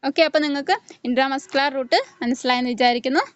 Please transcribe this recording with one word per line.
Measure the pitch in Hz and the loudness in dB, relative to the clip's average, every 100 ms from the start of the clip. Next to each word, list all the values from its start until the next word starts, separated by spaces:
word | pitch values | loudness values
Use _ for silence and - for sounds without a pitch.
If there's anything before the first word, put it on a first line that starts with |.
| 277 | -4
ഓക്കെ, | 285 311 | 2 2
അപ്പോൾ | 311 302 | 2 0
നിങ്ങൾക്ക് | 285 285 381 - - 240 | -4 -2 -4 -4 -12 -4
intramuscular | 247 269 269 - 269 285 277 | 0 0 -2 -4 -2 -2 -2
root | 254 349 539 - | 0 0 0 -6
മനസ്സിലായെന്ന് | 240 254 254 247 247 | -4 -2 0 0 0
വിചാരിക്കുന്നു. | 240 247 240 254 285 539 | 2 2 2 0 -2 -2